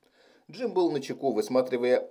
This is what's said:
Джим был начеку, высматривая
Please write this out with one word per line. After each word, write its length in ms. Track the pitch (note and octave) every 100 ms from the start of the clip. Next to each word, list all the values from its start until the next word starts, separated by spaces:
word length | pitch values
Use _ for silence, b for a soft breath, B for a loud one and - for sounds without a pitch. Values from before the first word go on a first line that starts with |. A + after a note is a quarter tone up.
| b b b b b
Джим 240 | E3+ A#3+
был 180 | F#3 E3+
начеку, 400 | D3 - B2+ C#3
высматривая 800 | G#2+ G#2 B2+ B2+ B2 B2 B2 -